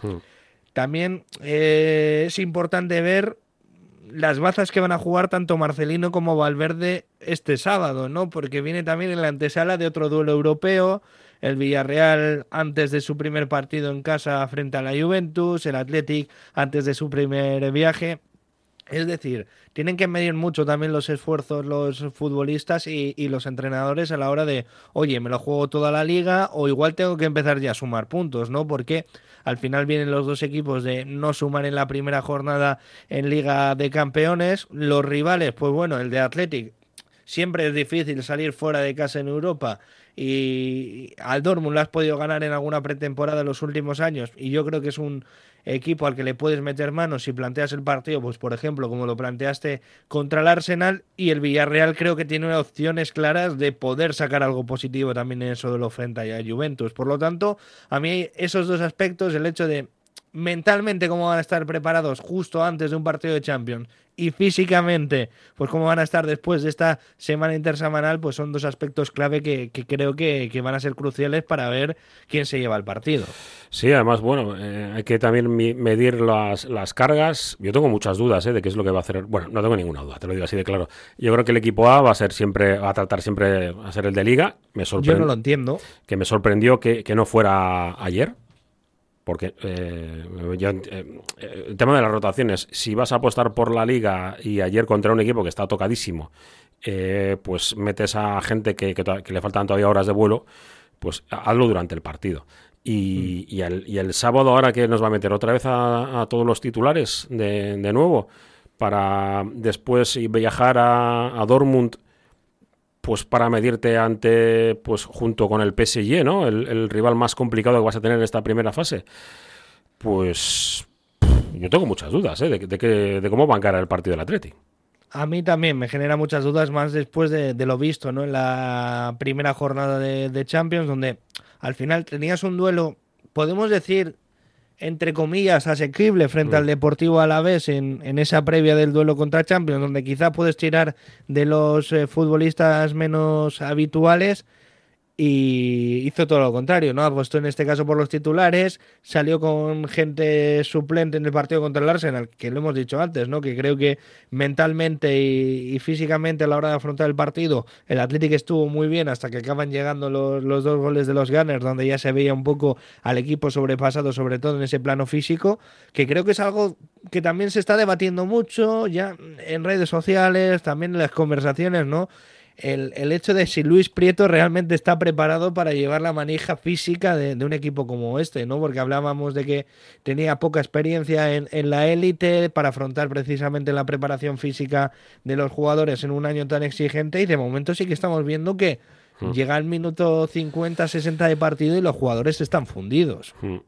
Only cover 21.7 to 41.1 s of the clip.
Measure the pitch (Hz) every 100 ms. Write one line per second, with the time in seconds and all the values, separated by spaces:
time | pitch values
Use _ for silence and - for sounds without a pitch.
21.7 | 147 143 131 143 - 151 139 139 151 -
22.7 | 170 156 156 139 143 143 135 131 127 135
23.7 | 131 139 143 165 156 135 143 151 135 117
24.7 | - - - 151 127 120 123 131 143 143
25.7 | 147 147 151 156 175 180 185 196 151 143
26.7 | 135 156 165 185 170 160 151 147 139 135
27.7 | 110 127 117 110 170 170 127 117 135 156
28.7 | 143 120 160 - - _ - - 123 131
29.7 | 139 143 151 143 143 139 143 147 147 147
30.7 | 131 123 127 139 143 151 147 143 143 143
31.7 | 143 135 139 143 143 131 143 139 143 143
32.7 | - - - - 143 143 151 139 139 139
33.7 | 135 143 151 143 143 160 175 175 196 -
34.7 | 147 147 143 139 143 156 180 156 117 147
35.7 | 147 170 135 123 127 131 160 175 143 113
36.7 | - _ - _ _ - - 180 170 151
37.7 | 147 139 165 151 139 123 147 156 143 156
38.7 | 151 139 139 143 147 139 147 170 156 127
39.7 | 101 _ _ _ - 135 135 131 131 127
40.7 | 131 127 110 131